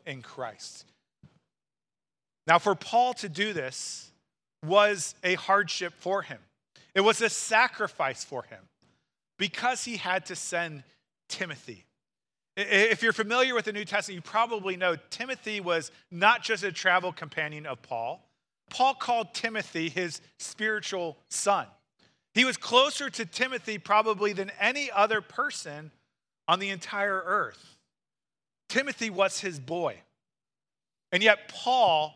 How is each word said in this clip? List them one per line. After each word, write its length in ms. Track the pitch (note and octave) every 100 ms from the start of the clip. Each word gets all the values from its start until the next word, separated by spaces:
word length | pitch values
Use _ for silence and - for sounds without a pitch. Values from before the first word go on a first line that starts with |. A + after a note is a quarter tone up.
| E3
in 160 | C3
Christ. 640 | - - A#2+ G2+ - - - _ _ _ - _ _ _ _ _ _ _ _ _ _ _ -
Now, 100 | E3
for 160 | G#3
Paul 400 | F3+ - A#3 B3 B3
to 140 | G3+
do 240 | D3+ G#3+
this 560 | E3+ C3 - - - - _ _ _ _ _ D#3
was 480 | G3 G#3 G3 - -
a 120 | F#3 F#3
hardship 580 | - G3 F3+ - F3+ -
for 280 | F3+ G3
him. 160 | - A2+ _ _ _ - _ G3
It 60 |
was 200 | G#3 G#3+
a 80 | A3+
sacrifice 920 | - - A3 B3 - G3 - C3+ B2
for 180 | - C3
him 220 | - G2 F#2 _ _ _ _ _ _ -
because 480 | G3+ - A#3+ B3+ A#3+
he 120 | G#3+
had 280 | F3+ F#3 F#3
to 80 | F3+
send 480 | - F3 E3 D3 - _ _ _ -
Timothy. 560 | - F3+ C#3+ - G2 _ _ _ _ _ _ _ -
I, 40 |
if 420 | G3+ G3+ A3 F#3+
you're 100 | A3+
familiar 400 | - G#3 A#3+ B3+
with 120 | A#3+ G#3+
the 80 |
New 120 | G#3 G#3
Testament, 300 | G3+ G3+ F3+
you 60 |
probably 540 | - G#3+ A#3 A3 F#3+ F3+
know 180 | F#3 E3 -
Timothy 480 | - B3+ B3+ G#3+ G#3
was 320 | F3 E3 - - -
not 320 | E3+ G#3 A#3+
just 220 | - G#3
a 80 | G3
travel 400 | E3 F#3 F3+ F3+
companion 560 | - D#3 - D3+ D3+ D3+
of 160 | B2
Paul. 400 | - A#2 A#2 E3 _ _ _ _ -
Paul 260 | - C4+ C4+
called 380 | - A#3 G#3
Timothy 540 | - A3+ A3 - E3 D#3+
his 320 | E3+ F3 - _ -
spiritual 800 | - - G#3+ G#3+ - F#3+ E3+ - -
son. 380 | - G3+ F#3+ - _ _ _ _ _ _
He 100 | G#3+
was 140 | B3+ -
closer 520 | - A#3+ C#4+ - C#4
to 160 | - G3
Timothy 520 | - C4 B3 - G#3
probably 560 | - G#3+ A3 G3 G#3
than 180 | F#3+ G3 G3+
any 320 | G#3+ C#4 C4+
other 300 | G3+ G#3+ A3
person 720 | - - C#4+ - D#3+ D3 D#3 _ _ _ _ _ -
on 100 | F3+
the 80 | G3
entire 560 | F#3+ - G3+ G3+ F#3+ F3+
earth. 520 | G3+ B2 - - _ _ _ _ _ _ _ _ _ -
Timothy 420 | A#3+ C#4 - A3+
was 300 | F#3 F#3 -
his 180 | G3 D3
boy. 380 | B2+ F3 D3+ F#2 _ _ _ _ _ _ _ _ _ _ -
And 100 | F3+
yet 240 | A3 G3+ -
Paul, 640 | - A#3+ B3+ G3+ D#3 D3